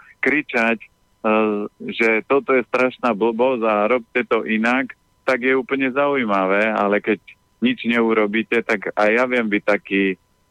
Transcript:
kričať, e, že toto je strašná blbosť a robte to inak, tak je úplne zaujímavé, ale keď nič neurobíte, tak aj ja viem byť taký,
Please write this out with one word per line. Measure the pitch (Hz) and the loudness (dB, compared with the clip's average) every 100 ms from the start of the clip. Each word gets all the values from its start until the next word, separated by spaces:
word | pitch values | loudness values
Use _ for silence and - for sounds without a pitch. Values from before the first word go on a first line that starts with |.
| - _ | -16 _
kričať, | - 147 - 123 113 113 | -2 -2 -2 -2 0 -2
e, | - _ _ _ 110 107 107 104 104 - 113 104 | -6 _ _ _ 0 2 2 -2 -6 -10 -8 -2
že | 113 110 - | 0 0 0
toto | 139 127 131 | 0 2 0
je | 113 | 0
strašná | 123 127 - 123 98 | 0 -2 -2 -2 0
blbosť | 113 113 127 123 | 0 0 0 0
a | 113 104 107 | 0 2 2
robte | 127 - 123 117 | 0 -2 -4 0
to | 117 | -2
inak, | - 110 117 127 131 - _ _ | 0 -2 0 0 -4 -10 _ _
tak | - 127 127 | -4 0 0
je | 131 | 0
úplne | 120 135 135 | -2 -2 -2
zaujímavé, | 135 143 139 110 98 95 101 110 | 0 0 0 0 0 2 0 0
ale | 107 101 101 | 0 0 0
keď | - 101 - - _ - | 0 -4 -6 -20 _ -2
nič | 120 120 117 | -2 0 -2
neurobíte, | 117 113 110 104 110 107 117 110 | 0 2 2 0 -2 -2 -2 0
tak | 104 92 - | -2 -4 0
aj | 104 117 | 2 2
ja | 127 | 0
viem | 123 110 | 0 0
byť | 101 - | -2 0
taký, | 101 - 98 98 92 _ _ _ | -2 0 0 0 -2 _ _ _